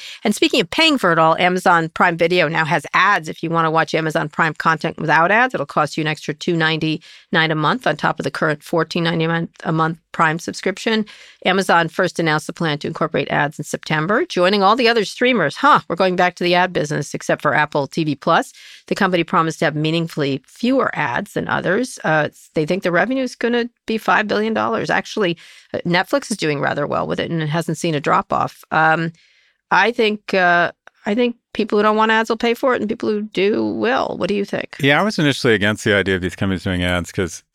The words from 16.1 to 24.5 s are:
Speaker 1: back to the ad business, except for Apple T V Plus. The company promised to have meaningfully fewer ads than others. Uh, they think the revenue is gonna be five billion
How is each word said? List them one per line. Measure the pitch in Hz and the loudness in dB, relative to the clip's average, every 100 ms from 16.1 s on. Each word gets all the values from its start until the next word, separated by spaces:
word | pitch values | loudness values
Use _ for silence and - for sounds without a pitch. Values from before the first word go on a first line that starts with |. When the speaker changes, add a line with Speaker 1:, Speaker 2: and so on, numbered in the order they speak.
| 180 | 2
Speaker 1:
back | 180 - | 0 0
to | |
the | 175 | 0
ad | 175 185 | 2 2
business, | 175 147 147 143 165 | 0 -2 -4 -4 -6
except | - 156 | -4 0
for | 147 139 | 0 2
Apple | 151 151 139 | 0 0 -2
T | - | -2
V | 151 | -4
Plus. | 135 175 175 - - - - - | -2 2 2 0 -10 -20 -20 -8
The | 185 | -2
company | 190 180 | 0 0
promised | 160 180 160 - | 0 0 0 0
to | 160 | -2
have | 151 | 0
meaningfully | 156 165 165 - 143 131 - | -2 -2 -2 -2 -2 -4 -8
fewer | - 233 269 - | -4 0 0 0
ads | - 143 123 202 | -2 -4 -4 -6
than | - - | -6 -4
others. | 135 160 202 254 - | -2 -2 -2 -4 -6
Uh, | 190 156 151 - - | -2 0 -2 -8 -6
they | 165 | -4
think | 151 185 | -2 -2
the | 180 | 0
revenue | 170 208 262 | 0 0 -2
is | 254 - | -4 -4
gonna | 233 240 240 - - | -2 -2 -4 -8 -6
be | 220 | -2
five | - 214 208 | 2 0 2
billion | 202 220 | -2 0